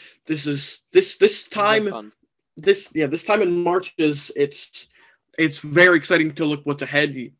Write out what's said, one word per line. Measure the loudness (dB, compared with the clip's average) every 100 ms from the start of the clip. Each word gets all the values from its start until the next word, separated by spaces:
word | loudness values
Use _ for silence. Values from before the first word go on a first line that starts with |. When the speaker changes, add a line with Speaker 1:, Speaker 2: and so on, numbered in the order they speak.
| -20 _ -8
Speaker 1:
This | -6 -4
is, | -6 -8 -14 _
this, | 2 2 2
this | 2 2
Speaker 2:
It's | -8
been | -2
Speaker 1:
time, | 0 2 -2
Speaker 2:
fun. | -6 -14 _ _ _ _ -2
Speaker 1:
this, | 0 0 -2
yeah, | -4 -2
this | -2
time | 0 0
in | 2 0
March | 0 -2 -4 -2
is, | 0 -2 -6 -4
it's, | -4 -4 -20 -20 -20 _ _ _ _ -4
it's | -4 -4
very | 0 4 6 6
exciting | 2 0 0
to | -4
look | -4 -4
what's | -6 -6
ahead. | -4 -2 -2
You, | -4 -14